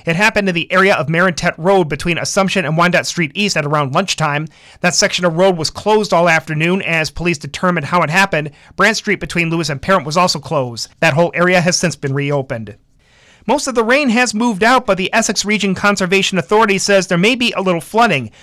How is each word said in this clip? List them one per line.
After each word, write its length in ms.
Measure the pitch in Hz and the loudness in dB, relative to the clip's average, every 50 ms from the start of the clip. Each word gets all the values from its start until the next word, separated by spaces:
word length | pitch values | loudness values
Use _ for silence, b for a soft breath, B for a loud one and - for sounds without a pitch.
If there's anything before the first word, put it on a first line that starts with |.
| B | B
It 100 | 165 165 | -4 -2
happened 320 | 165 208 214 - 208 196 190 | 0 0 0 0 0 0 0
in 60 | 175 | -2
the 180 | 170 156 - | -2 -4 0
area 220 | - 185 190 190 196 | 2 2 4 4 4
of 140 | - 156 131 | 2 0 0
Marintet 480 | 160 165 180 190 165 - - 175 - - | 0 2 2 2 0 0 -2 -4 -4 0
Road 320 | 160 185 196 190 185 147 | 2 2 4 4 2 2
between 300 | 156 151 - 175 170 139 | -2 -4 -2 -2 -2 -2
Assumption 460 | 110 - - 202 196 185 - 196 170 | -4 -2 0 0 0 0 0 -2 -2
and 120 | 135 160 160 | 0 2 2
Wyandotte 300 | 170 180 170 170 147 - | 2 2 2 0 0 -2
Street 240 | - - 170 139 - | -4 -4 -4 -4 -2
East 240 | 185 208 196 - 165 | -2 -2 -2 -2 -2
at 80 | 151 | -2
around 300 | 143 151 151 147 131 127 | -2 0 -2 -2 0 0
lunchtime. 520 | 170 196 185 - - 156 151 143 147 156 156 B B B B B B | -2 -2 -2 -2 -4 -2 -2 -2 -2 -4 -6 B B B B B B
That 120 | - 180 165 | -2 -2 0
section 320 | - 214 196 - - 180 | 0 0 0 0 0 -2
of 100 | 175 160 | 0 2
road 220 | 160 185 196 185 165 | 4 4 4 2 2
was 140 | 156 143 | -2 -4
closed 420 | - - - 202 214 214 214 - - | -6 -4 0 2 2 2 2 2 2
all 160 | 170 170 175 | 2 4 4
afternoon 540 | 165 160 156 - 156 151 160 170 180 196 - | 2 2 0 -2 -4 -2 0 0 0 0 -2
as 260 | - 165 165 160 143 | -2 -2 -2 -2 -4
police 300 | - - 165 175 170 143 | -4 -4 -2 -2 -2 -4
determined 480 | - 139 - - - 185 180 170 143 135 | -6 -10 -8 -4 -2 0 0 0 -2 0
how 160 | - 180 165 | 0 0 0
it 80 | 143 | 2
happened. 400 | 156 190 196 190 - 156 151 156 b b b b b | 2 2 2 2 0 -2 -4 -4 b b b b b
Brant 200 | - 185 208 220 | 0 2 2 2
Street 240 | - - 208 190 - | 0 -2 -2 -4 -4
between 300 | - 151 - 175 170 165 | -4 -4 -4 -2 -2 0
Lewis 200 | 165 165 165 - | -2 -2 -2 -4
and 120 | 147 135 | -6 -4
Parent 240 | - - 196 185 - | -2 0 0 0 0
was 120 | 156 143 185 | 0 0 2
also 200 | 180 180 - 156 | 2 2 0 -2
closed. 500 | 135 - 165 151 131 123 117 113 - - _ _ | -6 -4 -4 -2 -2 -4 -6 -10 -12 -14 _ _
That 160 | - 160 143 | 0 0 2
whole 160 | 147 175 165 - | 2 2 2 2
area 280 | 151 175 180 185 180 | 0 2 2 2 2
has 160 | 160 180 175 - | 2 0 0 0
since 180 | - 175 - | -2 -2 -4
been 180 | - - 139 135 | -4 -6 -4 -4
reopened. 640 | 143 139 143 147 143 135 - 131 117 113 104 101 - _ _ _ b b b b b b b b b b | -2 -2 -2 -2 -2 -4 -4 -8 -10 -10 -12 -16 -18 _ _ _ b b b b b b b b b b
Most 220 | - 233 294 277 - | -2 -2 -2 -2 -2
of 80 | 240 | -2
the 80 | 240 226 | 0 0
rain 240 | 214 254 285 302 262 | 2 2 2 2 2
has 260 | 214 240 247 233 - | 2 2 2 0 0
moved 300 | 208 240 240 226 180 214 | 0 0 0 0 2 2
out, 220 | 226 254 254 254 | 2 4 2 2
but 120 | - 233 175 | 0 0 -2
the 160 | 190 - - | -2 -2 0
Essex 300 | 226 220 - 214 - - | 0 0 0 -2 -4 -2
Region 320 | 196 214 208 208 202 185 | -2 -2 0 0 -2 -2
Conservation 640 | - - 202 202 - 190 175 190 196 185 - - 185 | 0 0 0 0 0 0 0 0 0 0 0 -2 -2
Authority 400 | - - 214 214 226 202 196 185 | -2 2 2 2 4 2 2 0
says 300 | - 208 202 196 175 - | 0 2 2 2 2 0
there 100 | 185 170 | 0 0
may 180 | 180 220 240 | 2 2 0
be 160 | 226 247 226 | 0 -2 -2
a 100 | - - | -2 -2
little 200 | 190 190 180 165 | -2 -2 -2 -2
flooding. 500 | - - - 214 240 226 170 135 123 110 B B | -4 -4 0 2 2 2 2 -2 -4 -8 B B